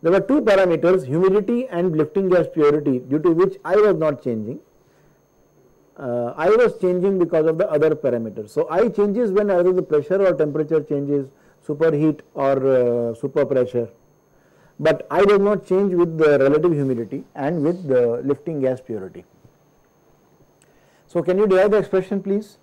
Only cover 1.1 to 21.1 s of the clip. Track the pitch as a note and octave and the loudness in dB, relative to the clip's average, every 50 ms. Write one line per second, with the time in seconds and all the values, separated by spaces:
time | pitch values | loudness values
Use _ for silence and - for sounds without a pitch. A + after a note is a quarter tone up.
1.1 | C3+ E3 F#3 F#3+ F#3+ G#3 G3+ - A#3+ A#3+ B3+ B3+ - E3+ F3 F#3 D#3+ D#3 D3+ D3 | -2 0 2 2 2 2 0 0 -2 -2 -4 -4 -4 -2 -2 0 0 0 -2 -2
2.1 | - G3 G3 F#3 F3+ F3+ D#3+ - - E3 D3+ D3 D3 D3+ D3 D3 C3 B2+ B2 B2+ | -2 -2 0 2 2 0 0 0 0 2 2 2 2 2 0 -2 -2 -2 -4 -4
3.1 | C3+ D#3 D3+ F3+ E3 E3 F#3 G3 F#3+ - _ D#3 F3+ G#3 G#3+ G#3+ F#3+ D#3 D#3+ D#3 | -4 0 2 2 2 2 2 0 0 -6 _ 0 2 4 4 4 2 2 0 -2
4.1 | C#3+ C3 - C3+ A#2 A2 G#2+ G#2+ C#3+ D4+ - _ _ _ _ _ _ _ _ _ | -2 -4 -6 -6 -6 -6 -6 -10 -12 -12 -14 _ _ _ _ _ _ _ _ _
5.1 | _ _ _ _ _ _ _ _ _ _ _ _ _ _ _ _ _ - C#3 B2+ | _ _ _ _ _ _ _ _ _ _ _ _ _ _ _ _ _ -14 -10 -8
6.1 | A#2+ B2 A#2+ A#2+ C3 - D#3 F3+ G#3+ A3+ B3 G#3+ - - - F3+ F3+ F3+ F3 G3 | -6 -6 -6 -6 -6 -2 0 2 4 4 2 2 0 -2 -2 -2 -2 0 0 -2
7.1 | G3 F#3+ F3 E3+ F3 D#3+ D#3 E3 D#3+ D#3+ G3 G#3 D#3 D3 D3+ D#3+ D#3 D3+ - C3+ | 0 0 -2 0 0 0 0 0 0 0 -2 -2 0 0 2 0 0 0 -2 -4
8.1 | A#2+ A#2 A2+ A2+ G2 - G#2+ G#2 - D3 E3 - D3+ - A3 A#3+ - - G#3 G#3 | -2 -2 -6 -8 -10 -12 -14 -10 -4 -4 -4 -2 0 0 0 0 0 0 -2 0
9.1 | G3+ A#3 B3 A3 F#3 G3+ G#3 G3+ G3 F3 F3 F#3 F#3 F3+ E3 - D#3 D3 C#3 - | 0 -2 -2 0 0 0 0 2 0 2 2 2 2 0 -2 0 -2 -2 0 0
10.1 | F#3 G3 G3 F#3+ E3+ D3+ D#3 D3+ C#3 D#3 D#3 D3 D#3+ D#3 D3 - D3+ C#3+ C#3+ C#3+ | -2 0 2 0 2 0 -2 -2 -2 -4 -4 -2 -2 -2 -2 -2 -6 -6 -4 -2
11.1 | D3 C#3+ C3+ C3 _ _ _ _ _ _ _ - D3+ D3 E3 E3 D#3 C#3+ D3+ D#3+ | -2 -4 -4 -6 _ _ _ _ _ _ _ -10 -4 0 0 0 0 2 0 0
12.1 | D3 D3 - _ _ - C#3 C3+ C#3 C3+ C3 C3+ C3 B2+ B2 A#2+ A#2+ A#2+ A#2+ A#2 | -2 -2 -8 _ _ -4 0 0 0 0 2 2 2 2 2 2 0 -2 -2 -4
13.1 | A2+ - - C3+ - D3+ C#3+ B2+ C#3+ C3 B2 B2 - B2 A#2 A2 - _ _ _ | -6 -6 -10 -6 -2 -2 -2 0 0 -2 -2 0 -2 -6 -6 -6 -10 _ _ _
14.1 | _ _ _ _ _ _ _ _ _ _ _ _ _ _ D3 D#3+ D#3+ - - - | _ _ _ _ _ _ _ _ _ _ _ _ _ _ 0 0 0 0 -4 -6
15.1 | C#3+ E3+ G3 G3+ G#3 G3 G3 G3+ G#3 G3 - - F#3 F#3+ G3+ G3+ F3+ F3 F3 E3+ | 0 2 4 4 4 4 4 2 0 -2 -2 -2 0 0 2 2 2 2 0 0
16.1 | D#3+ D#3+ D#3+ D3+ D3 C#3 C3+ C#3 C#3+ D3+ D#3 F3 E3 D3 C#3 C3+ C3 A#2 A#2 G2+ | 2 2 4 4 4 4 4 4 2 2 2 2 0 0 0 -2 -2 -4 -6 -8
17.1 | B2+ C#3 - _ _ - B2+ C#3+ F3 E3+ C#3 D#3 F3+ F#3 F#3 D3 C3 B2 B2 A#2 | -10 -14 -14 _ _ -6 -6 -4 -4 -2 -2 -2 -2 -4 -4 0 2 2 2 2
18.1 | A#2 A#2+ B2+ C3+ C#3+ C#3 - - E3 D3 C3+ B2+ B2+ B2 - - A#2 G#2+ F#2 F#2 | 0 -2 -2 -4 -4 -4 -4 -8 -6 -4 -2 -2 -4 -4 -8 -10 -10 -10 -10 -12
19.1 | E2 F2 F2+ _ _ _ _ - _ _ _ _ _ _ _ _ _ _ _ _ | -16 -18 -20 _ _ _ _ -20 _ _ _ _ _ _ _ _ _ _ _ _
20.1 | _ _ _ _ _ _ _ _ _ _ _ _ _ _ _ _ _ _ _ _ | _ _ _ _ _ _ _ _ _ _ _ _ _ _ _ _ _ _ _ _